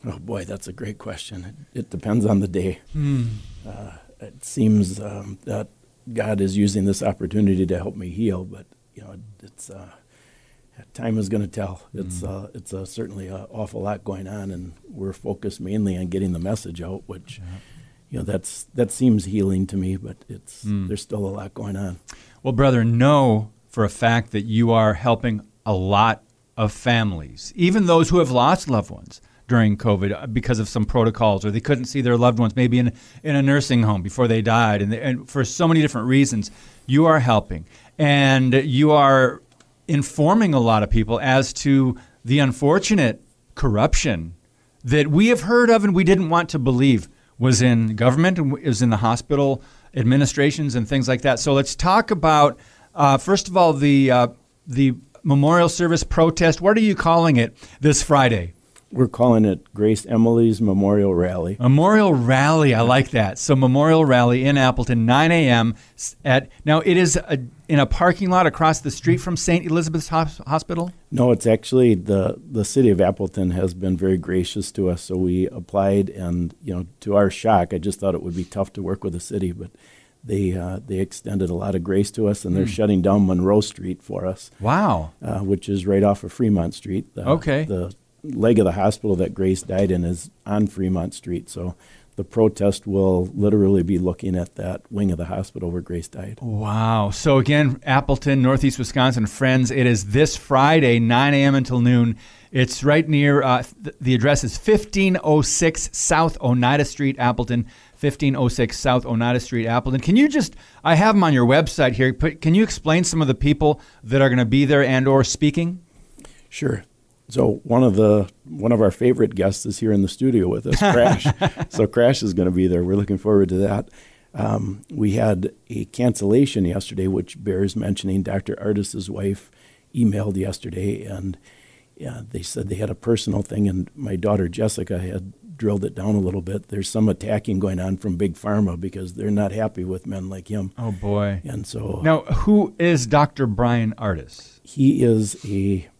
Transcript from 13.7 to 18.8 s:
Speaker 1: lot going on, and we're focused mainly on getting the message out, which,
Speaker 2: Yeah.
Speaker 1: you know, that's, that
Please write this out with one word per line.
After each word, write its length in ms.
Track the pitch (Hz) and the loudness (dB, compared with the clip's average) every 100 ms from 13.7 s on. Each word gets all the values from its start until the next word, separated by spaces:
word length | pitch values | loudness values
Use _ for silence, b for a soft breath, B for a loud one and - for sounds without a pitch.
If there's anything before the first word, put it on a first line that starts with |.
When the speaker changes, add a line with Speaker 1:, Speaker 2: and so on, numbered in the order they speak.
| 107 | -8
Speaker 1:
lot 220 | 98 101 | -8 -8
going 240 | - 98 95 | -10 -12 -12
on, 220 | 104 98 | -12 -10
and 200 | 87 90 82 349 | -12 -14 -18 -20
we're 240 | 170 95 | -12 -12
focused 480 | 92 - 101 104 - | -10 -10 -8 -10 -10
mainly 360 | 92 107 101 90 | -6 -4 -4 -4
on 100 | 92 | -6
getting 240 | 95 95 | -4 -4
the 60 | 87 | -4
message 420 | 90 110 - 85 | -6 -8 -8 -14
out, 220 | 87 95 - | -12 -12 -14
which, 340 | 92 - - | -18 -18 -20
Speaker 2:
Yeah. 160 | 90 92 B B B B _ | -18 -18 B B B B _
Speaker 1:
you 80 | - | -10
know, 60 | |
that's, 420 | 78 95 - - - | -6 -6 -8 -16 -12
that 160 | - | -4